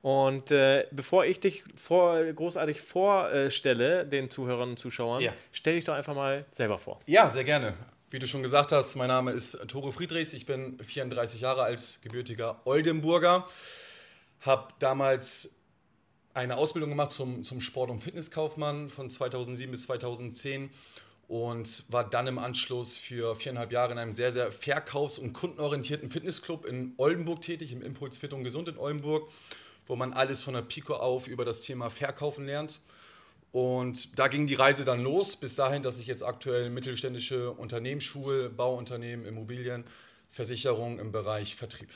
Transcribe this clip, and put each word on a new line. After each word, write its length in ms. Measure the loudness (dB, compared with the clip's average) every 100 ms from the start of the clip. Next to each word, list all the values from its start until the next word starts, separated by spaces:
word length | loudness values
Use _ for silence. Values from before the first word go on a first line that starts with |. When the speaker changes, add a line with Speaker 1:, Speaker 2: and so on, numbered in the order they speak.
Speaker 1:
Und, 480 | 4 4 4 2 4
äh, 380 | 6 8 8 4
bevor 340 | -4 4 6
ich 140 | 6 2
dich 240 | 0 -2 -16 -18
vor-, 440 | 4 6 8 6
großartig 600 | 2 0 -4 0 -2 -2
vorstelle, 1200 | -4 2 6 6 4 2 2 2 2 4 4 4
den 240 | 2 -2 -2
Zuhörern 420 | -4 -2 -2 -2
und 80 | -6
Zuschauern, 420 | -8 -4 -2 2
Speaker 2:
Ja. 100 | 0 -2 -12
Speaker 1:
stell 240 | -2 0 2
dich 80 |
doch 100 | 0
einfach 220 | -4 -2 -2
mal 280 | 0 -2 -6
selber 300 | -2 0 0
vor. 180 | -4 -12 6
Speaker 2:
Ja, 220 | 8 8
sehr 160 | 6
gerne. 300 | 4 2 2 -6 -14 _ _
Wie 80 | -8
du 80 | -6
schon 160 | -4
gesagt 300 | 4 6 8
hast, 240 | 6 4 2
mein 100 | 4
Name 240 | 4 2
ist 260 | 0 -2 -2 -8
Tore 240 | -6 -6
Friedrichs. 400 | -6 -4 -2 -2
Ich 140 | -6 -4
bin 340 | -4 -4 -10
vierunddreißig 600 | -10 -6 -4 -2 -2 0
Jahre 200 | 0 2
alt, 380 | 2 0 -8 -12
gebürtiger 580 | -10 -8 -6 -4 -4 -2
Oldenburger. 840 | 2 4 4 2 4 6 6 6 2 -16 -16 -16 -18 -20 -20 -20 _ _
Hab 400 | 2 2 2 -2
damals 760 | 0 2 4 2 0 -6 -8 _ _ _ _ _ _ _ _
eine 220 | -4 -2 2
Ausbildung 340 | 0 0 -2
gemacht 220 | 0 -2
zum, 320 | -2 -6 -6
zum 160 | -8 -8
Sport- 300 | -6 -4 -4
und 100 | -4
Fitnesskaufmann 880 | -8 -8 -8 -4 -4 -2 -4 -4 -8
von 200 | -10 -10
zweitausendsieben 600 | -4 -4 -4 -6 -8 -8
bis 140 | -8
zweitausendzehn 840 | -4 -4 -4 -8 -8 -8 -6 -6 -8 -14 -20 -20 -20 _ _
und 640 | -4 -4 -4 -4 -6 -2
war 180 | -2 0
dann 200 | 0 0
im 100 | -4
Anschluss 580 | -4 -4 -4 -4 -4 -6
für 380 | -6 -4 -4
viereinhalb 380 | -4 -6 -6 -2
Jahre 180 | 2 2
in 80 | 0
einem 140 | -6
sehr, 180 | 0 0
sehr 220 | 2 -2
verkaufs- 680 | -4 -2 -2 0 -2 -2 -4
und 140 | -8
kundenorientierten 760 | -6 -6 -2 -2 0 -2 -6 -4
Fitnessclub 560 | -6 -4 -6 -6 -8
in 300 | -6 -6 -6 2
Oldenburg 440 | 4 4 0 -4
tätig, 300 | -6 -8 -8
im 100 | -10
Impuls 340 | -10 -10 -10 -10
Fit 160 | -8
und 120 | -6
Gesund 240 | -6 -6 -8
in 100 | -6
Oldenburg, 500 | -4 -2 0 0 -2 -18 -18 -18 -18 -20 -6
wo 100 | -2
man 160 | -2
alles 320 | 2 2 2
von 100 | -2
der 80 | -4
Pike 380 | -4 -10 -4 0
auf 260 | 2 0 -2
über 180 | -4
das 180 | -2 -2
Thema 280 | -4 -6 -6
Verkaufen 560 | -4 -4 -2 -4 -4 -6
lernt. 320 | -4 -6 -10 _ -20 -20 -20 -20 _ _
Und 680 | 0 2 2 0 -4 -6 2
da 80 | 2
ging 180 | 4 2
die 80 |
Reise 300 | 6 6 6
dann 180 | 2 2
los, 320 | 2 2 0
bis 220 | -2 -6 2
dahin, 260 | 2 2
dass 160 | -2 -4
ich 80 | -6
jetzt 160 | -4
aktuell 480 | -4 -4 -2 0 0
mittelständische 800 | -6 -6 -6 -6 -6 -4 -2 -4
Unternehmen 500 | -6 -8 -6 -4 -6
schule, 480 | -6 -6 -2 0 0
Bauunternehmen, 800 | 0 0 0 -6 -8 -8 -8 -8
Immobilien, 560 | -10 -8 -8 -6 -8 -10 -20 -20 _ _
Versicherung 680 | -8 -6 -2 0 0 -2 -6
im 100 | -6
Bereich 460 | -4 -2 -4 -6 -10
Vertrieb. 320 | -12 -14 -18